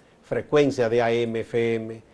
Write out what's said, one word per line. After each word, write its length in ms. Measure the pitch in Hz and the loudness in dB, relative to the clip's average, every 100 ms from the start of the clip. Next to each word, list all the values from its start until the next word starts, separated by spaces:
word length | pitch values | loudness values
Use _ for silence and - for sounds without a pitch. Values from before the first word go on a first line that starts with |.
| _ _ | _ _
frecuencias 640 | - 123 104 151 143 123 113 | -8 -6 0 2 2 2 0
de 140 | 120 | 2
A 80 | 117 | 2
M, 300 | 117 117 113 | 0 -2 -4
F 340 | 104 120 117 | -4 -2 0
M, 260 | 113 110 113 - | -2 -6 -12 -18